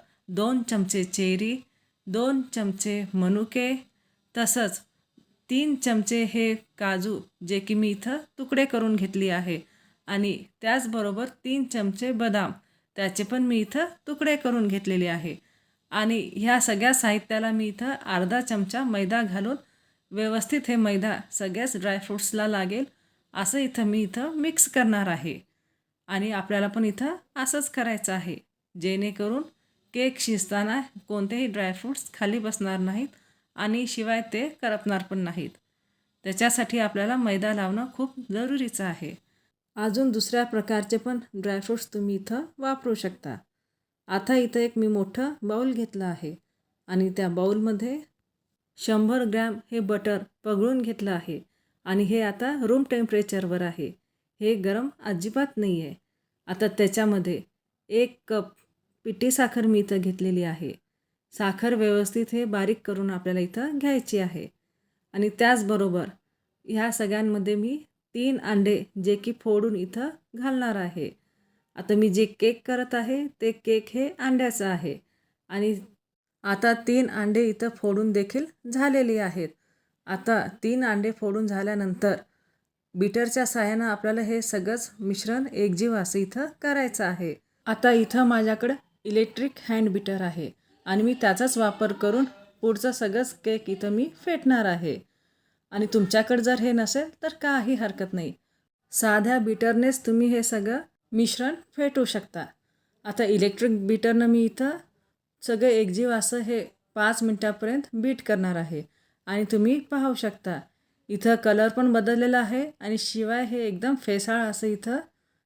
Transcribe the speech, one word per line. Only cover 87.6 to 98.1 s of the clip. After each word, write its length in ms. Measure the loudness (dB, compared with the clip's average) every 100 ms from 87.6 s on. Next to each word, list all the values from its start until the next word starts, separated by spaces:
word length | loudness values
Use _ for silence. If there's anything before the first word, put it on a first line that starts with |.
| -6
आता 240 | 4 6
इथं 320 | 6 6 4 6
माझ्याकडं 480 | 4 2 2 0 -2 _ _ 0
इलेक्ट्रिक 520 | 2 2 0 -6 -4
हँड 280 | -2 2 2
बीटर 320 | 2 -2 -2
आहे 280 | -2 -4 -8 -10 _ _ -2
आणि 180 | 2
मी 100 | 2
त्याचाच 440 | 4 2 4 2 2
वापर 360 | 0 2 -2
करून 320 | 0 2 2 0 -4 -20 _
पुढचं 300 | 0 0 0
सगळंच 420 | -2 0 0 -2 -4 -2
केक 240 | -2 -2
इथं 200 | -4 0
मी 180 | 0 0 -4
फेटणार 480 | -4 0 4 4 2
आहे. 320 | 0 -2 -4 -8 _ _ _ _ _ _
आणि 140 | -4 2
तुमच्याकडे 480 | 2 4 2 4 2
जर 180 | 2 2
हे 120 | 2
नसेल 380 | 2 2 -2 -4 -6
तर 100 | -8 -4
काही 320 | -2 0 0
हरकत 400 | 0 -2 -4 -6